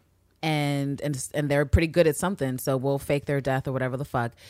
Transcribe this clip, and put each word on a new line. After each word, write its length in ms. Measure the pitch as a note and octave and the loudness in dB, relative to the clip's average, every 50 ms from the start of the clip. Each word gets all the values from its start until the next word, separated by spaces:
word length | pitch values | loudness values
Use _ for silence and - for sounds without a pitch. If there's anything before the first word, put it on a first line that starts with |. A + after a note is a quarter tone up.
| _ _ _ _ _ _ _ - | _ _ _ _ _ _ _ -6
and, 600 | - D#3+ D#3 D3 D3 C#3+ C#3+ C#3 C#3 C#3+ C#3 - | -2 0 0 0 0 0 0 0 0 -2 -2 -4
and, 260 | - D3 C#3+ C3 - - - | -4 -4 -4 -4 -6 -4 -2
and 160 | D3+ D3 C#3 | -2 0 2
they're 160 | C#3+ C#3+ D3+ | 4 2 4
pretty 220 | C#3+ - F3+ E3+ | 4 4 4 4
good 180 | D#3+ - F3 E3+ | 4 2 4 4
at 80 | D#3 C#3+ | 4 2
something, 440 | - F#3 F#3 G3+ - C3+ C3 B2+ B2+ | 2 0 -2 0 0 -2 -2 -2 -2
so 180 | - C#3+ C3+ | -2 0 0
we'll 220 | C3 B2+ C#3 C#3 C#3 | 0 2 0 0 0
fake 260 | - - C#3+ C#3+ - | 0 -2 -2 -2 0
their 160 | - C#3+ C#3 | 0 -2 0
death 260 | B2+ C3+ C3 C3 - | 0 0 0 0 -2
or 40 | D3+ | -2
whatever 260 | C3 C3 C3 B2+ B2+ | -2 -2 -2 -2 -2
the 80 | B2 C#3 | -4 -6
fuck, 260 | - - B2+ A#2+ A#2 - - - | -4 -2 -2 -2 -2 -6 -10 -20